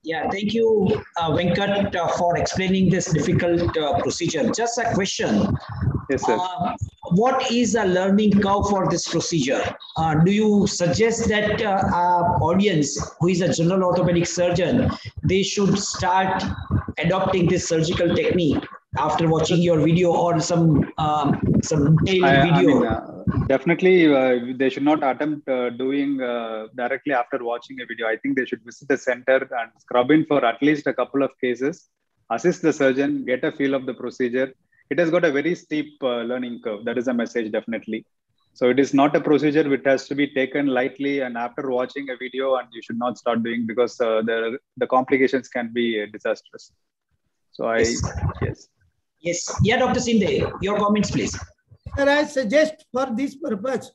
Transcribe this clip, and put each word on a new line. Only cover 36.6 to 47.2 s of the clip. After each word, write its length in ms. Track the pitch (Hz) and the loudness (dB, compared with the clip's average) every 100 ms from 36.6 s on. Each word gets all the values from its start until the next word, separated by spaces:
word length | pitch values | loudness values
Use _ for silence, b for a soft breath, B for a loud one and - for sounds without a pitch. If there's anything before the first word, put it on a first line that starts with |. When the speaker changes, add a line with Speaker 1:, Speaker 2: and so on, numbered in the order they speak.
Speaker 2:
curve. 200 | 120 104 | -8 -6
That 140 | 117 120 | -4 -4
is 80 | 123 | -2
a 80 | |
message, 380 | 120 117 131 107 | -2 -2 -4 -4
definitely. 520 | 110 110 110 113 110 - _ _ _ _ | -6 -4 -10 -8 -10 -10 _ _ _ _
So 160 | - 123 | -2 2
it 100 | 123 | 2
is 120 | 135 | 2
not 220 | 139 147 | 4 4
a 60 | 165 | 2
procedure 480 | 139 147 151 147 151 | 2 2 4 2 2
which 160 | 131 | 0
has 240 | 139 135 - | 2 0 -2
to 80 | 139 | -4
be 100 | 143 | -2
taken 400 | 135 131 143 143 | -2 -2 -2 0
lightly 540 | 127 131 131 139 139 | 0 -2 -4 -4 -4
and 180 | 127 117 | -4 -6
after 320 | 120 - 135 | -8 -8 -4
watching 400 | 123 127 143 139 | -4 -4 -8 -10
a 60 | 123 | -10
video, 400 | 127 127 135 131 | -8 -4 -2 -2
and 100 | 120 | -4
you 100 | 117 | -18
should 160 | - 117 | -10 -6
not 200 | 123 110 | -6 -4
start 260 | 120 117 | -2 -2
doing, 240 | 113 117 113 | -2 -4 -4
because, 320 | 113 120 - | -2 -2 0
uh, 220 | 117 110 | 0 0
the, 360 | 113 113 113 123 _ - | 0 -2 -4 -8 _ -8
the 100 | 123 | 0
complications 580 | 127 131 135 131 131 123 | 0 2 2 2 0 -4
can 260 | 123 117 | -8 -6
be, 300 | 120 117 110 | -2 -2 -2
uh, 40 | 104 | -6
disastrous. 600 | 107 117 107 _ - - _ _ _ _ _ | -6 -4 -4 _ -20 -20 _ _ _ _ _